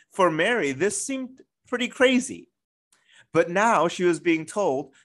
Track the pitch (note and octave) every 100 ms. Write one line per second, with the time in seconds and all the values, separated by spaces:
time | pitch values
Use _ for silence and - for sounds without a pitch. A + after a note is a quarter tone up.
0 | _ - F3+ D#3 G3 A#3+ C#3+ C3 G3 -
1 | - C4 B3+ - _ _ _ B3 A#3+ -
2 | C4 B3+ - F2 - _ _ _ _ _
3 | _ _ _ D#3+ E3+ F#3 A3+ F#3 E3+ E3+
4 | F3 D#3 E3+ D#3+ D#3+ G#3+ F#3 C3+ - _